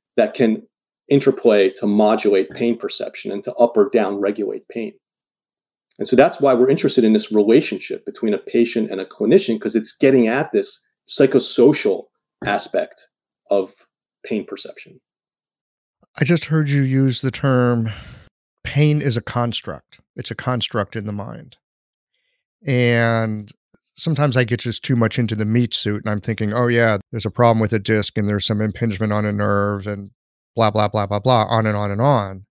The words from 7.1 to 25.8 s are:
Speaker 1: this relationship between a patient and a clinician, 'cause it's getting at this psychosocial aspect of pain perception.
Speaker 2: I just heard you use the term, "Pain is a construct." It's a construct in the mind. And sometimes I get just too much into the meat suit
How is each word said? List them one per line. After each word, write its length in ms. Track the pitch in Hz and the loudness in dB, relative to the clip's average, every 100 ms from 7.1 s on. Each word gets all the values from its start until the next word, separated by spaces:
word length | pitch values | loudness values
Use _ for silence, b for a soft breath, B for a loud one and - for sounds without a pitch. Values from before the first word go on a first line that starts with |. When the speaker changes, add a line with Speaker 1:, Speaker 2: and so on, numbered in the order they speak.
Speaker 1:
this 180 | 107 - | 2 2
relationship 760 | 107 101 120 - 95 - - - | 2 4 4 2 -6 -10 -12 -12
between 280 | - 110 | -6 -4
a 40 | 98 | -4
patient 520 | - - 117 113 107 | -2 -2 0 -2 -4
and 100 | 95 | -6
a 40 | 95 - | -10 -4
clinician, 440 | 107 190 - 110 | 2 2 2 -4
'cause 160 | 107 110 | -2 -2
it's 200 | - - | -2 2
getting 220 | 135 131 110 | 4 4 2
at 240 | 131 156 | 0 -2
this 300 | 107 - - _ _ - | -2 -4 -8 _ _ -2
psychosocial 1000 | - 135 131 - - 127 151 104 87 - _ _ - 104 | 2 4 4 2 4 4 4 0 -2 -6 _ _ -8 -4
aspect 600 | 101 - 92 - - - _ _ _ - | -2 -2 -4 -6 -10 -20 _ _ _ -2
of 360 | 101 92 - - _ _ _ | -2 -2 -10 -20 _ _ _
pain 220 | - 107 - | -8 -6 -8
perception. 540 | 98 - - - - _ _ _ _ _ _ _ _ _ _ _ - | -12 -14 -16 -20 -20 _ _ _ _ _ _ _ _ _ _ _ -2
Speaker 2:
I 40 | |
just 220 | 139 170 - | 0 0 0
heard 220 | 156 143 | -2 0
you 140 | 143 | 0
use 380 | 131 135 135 117 | 2 2 2 0
the 100 | 131 | -4
term, 600 | - 139 127 123 120 113 B B B B _ _ _ | -2 0 2 2 0 -2 B B B B _ _ _
"Pain 380 | - 143 151 147 | -4 2 2 2
is 140 | 135 113 | 0 -4
a 60 | |
construct." 800 | - 120 120 - 104 67 _ - _ - | -4 -4 -4 -4 -10 -14 _ -20 _ -14
It's 140 | - | -12
a 120 | 110 127 | -8 -6
construct 480 | 123 - 113 98 113 | -4 -4 -4 -4 -8
in 100 | 104 | -8
the 60 | |
mind. 440 | 104 117 113 - _ _ _ _ _ _ _ _ _ _ _ 147 | -8 -10 -14 -18 _ _ _ _ _ _ _ _ _ _ _ -2
And 840 | 123 120 117 117 113 110 107 104 - _ _ _ | 2 2 2 2 0 -2 -6 -12 -20 _ _ _
sometimes 420 | - 170 139 147 123 | -6 -4 0 0 2
I 80 | |
get 160 | 117 120 | 0 -2
just 240 | 117 - | -4 -6
too 120 | - 120 | -2 0
much 220 | 110 - | 2 0
into 180 | 110 107 | -2 -2
the 80 | |
meat 300 | 107 117 117 | 0 0 0
suit 280 | - | -2